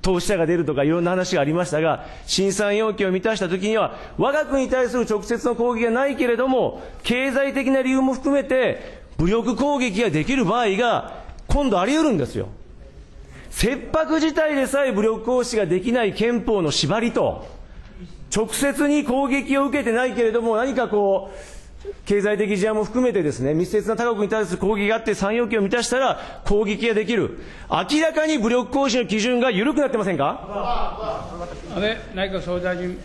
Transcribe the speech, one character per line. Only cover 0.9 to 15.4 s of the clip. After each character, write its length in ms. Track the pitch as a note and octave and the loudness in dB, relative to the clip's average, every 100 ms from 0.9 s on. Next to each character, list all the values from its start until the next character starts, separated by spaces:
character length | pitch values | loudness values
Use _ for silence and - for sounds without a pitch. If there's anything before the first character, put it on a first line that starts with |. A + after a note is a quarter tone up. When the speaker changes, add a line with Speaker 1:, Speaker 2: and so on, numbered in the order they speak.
| E3+ | 2
Speaker 1:
ん 40 | |
な 80 | F3 | 2
話 240 | F#3 F#3 F3+ | 0 0 0
が 60 | |
あ 20 | |
り 80 | C#3 | 2
ま 120 | E3 | 0
し 60 | F3 | 0
た 100 | D3+ | 0
が、 260 | D#3+ C3+ - - - | 2 0 -6 -16 -4
新 260 | - G3 | 0 2
三 240 | F#3+ G#3 G3+ | 2 0 2
要 160 | A3 | 0
件 140 | G3+ G3 | 0 0
を 60 | |
満 100 | F#3 | 2
た 140 | G3+ G#3+ | 0 0
し 20 | |
た 100 | F#3 | -2
時 200 | F#3 G#3 | -2 0
に 80 | A3 | 0
は、 200 | E3 - - - | 0 -4 -12 -2
我 140 | A3+ | 0
が 120 | D4 D4+ | 2 0
国 180 | C4+ | 0
に 60 | C4 | 2
対 180 | B3+ B3 | 2 2
す 80 | A#3+ | 0
る 80 | |
直 180 | A3+ G#3 | 0 -2
接 240 | G3+ A#3 A#3+ | -2 -2 0
の 80 | |
攻 200 | A#3 A#3+ | 0 0
撃 100 | A3+ | 2
が 60 | A#3 | 0
な 160 | A#3 C#4 | 2 0
い 80 | C4+ | 0
け 100 | A#3+ | 0
れ 100 | A#3 | 2
ど 120 | C4 | 2
も、 340 | C4 E3 - - - | 2 0 -2 -14 -10
経 260 | - A#3+ C4+ | -2 0 2
済 240 | B3+ C#4 | 0 0
的 160 | C4+ C4 | 0 2
な 120 | C4+ | 2
理 80 | C4 | 2
由 100 | C4 | 2
も 140 | C4 | 2
含 200 | B3+ C#4 | 0 2
め 80 | C#4 | 0
て、 580 | C4+ C4 A3 - - - - - | 2 2 2 0 -8 -16 -14 0
武 120 | E3+ | 2
力 260 | A3+ A3 | 2 2
攻 240 | G#3+ C#4+ C#4+ | 0 2 2
撃 240 | B3 F#3 | 0 2
が 80 | A3+ | 2
で 140 | D3+ | 2
き 100 | D#3 | 2
る 100 | C4+ | 2
場 160 | F#3 A#3 | 2 2
合 100 | A3+ | 2
が、 480 | F#3+ A#3+ F#3+ - - - - - | 2 2 0 -2 -14 -16 -16 0
今 240 | C#4+ C#4 | 2 4
度 100 | F#3+ | 2
あ 60 | G3+ | 2
り 80 | |
得 140 | D4+ D#4 | 2 2
る 60 | |
ん 40 | G3 | 2
で 80 | A#2+ | -2
す 80 | |
よ。 140 | A2 G2 - - - - - - - - - - | -4 -8 -12 -20 -20 -20 -20 -20 -20 -20 -18 -12
切 400 | - A3 C4+ - | -2 0 0 -2
迫 260 | D#4+ D#4 D#4+ | -2 2 2
事 160 | D#4 | 2
態 220 | D#4 D#4 C#4+ | 2 2 2
で 100 | C4 | 0
さ 180 | C#4 | 2
え 60 | C4+ | 2
武 120 | G3+ | 2
力 220 | A3 A3 | 0 0
行 200 | - B3+ | 0 0